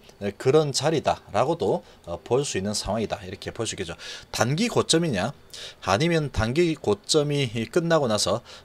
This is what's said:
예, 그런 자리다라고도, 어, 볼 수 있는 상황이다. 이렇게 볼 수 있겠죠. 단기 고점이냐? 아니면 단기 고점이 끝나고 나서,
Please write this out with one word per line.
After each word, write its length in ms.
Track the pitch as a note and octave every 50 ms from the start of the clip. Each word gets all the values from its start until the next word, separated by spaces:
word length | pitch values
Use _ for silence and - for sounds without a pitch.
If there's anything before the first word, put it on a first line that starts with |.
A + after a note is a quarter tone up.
| - - - _ G2+
예, 80 | G2+ -
그런 400 | - - B2+ C#3 D#3 D#3 D3 C3
자리다라고도, 1120 | - C3+ D3+ E3 C#3 - G2 D#2+ - - - F2 G2+ B2 C#3+ E3 - G2+ G2 C#3 F3+ - - - - -
어, 140 | - E2+ F2 -
볼 200 | - A#2 C3 C#3+
수 140 | - - G2
있는 160 | F#2+ G2+ G#2+
상황이다. 500 | - - - G2 A2+ G#2+ F2+ - - -
이렇게 260 | F#2 G2+ F#2+ - G2 -
볼 140 | - A2+
수 100 | G#2+ -
있겠죠. 180 | - G2 E2 E2 - - - - - - - -
단기 340 | - A2 A#2 C#3+ D3+ A3+
고점이냐? 640 | A#3+ - B2 G#2+ - - E3 F3 E3 B2 F2+ F#2 B2 - - - - - - - - - - -
아니면 500 | - G2 G#2+ D3+ E3+ E3+ D#3+ D3+ C3 -
단기 420 | - A2 A2 B2 D#3+ F3+ E3+ D#3+
고점이 920 | - - G#2 G#2 G2+ - - - D#3 D3 D3 D3 C#3+ C#3 A#2 G2+ A#2+ A2+
끝나고 420 | - - F3+ E3 E3 E3 D#3+ C#3+ A#2
나서, 340 | A2 G#2 - F2+ F#2+ A#2+ - - - -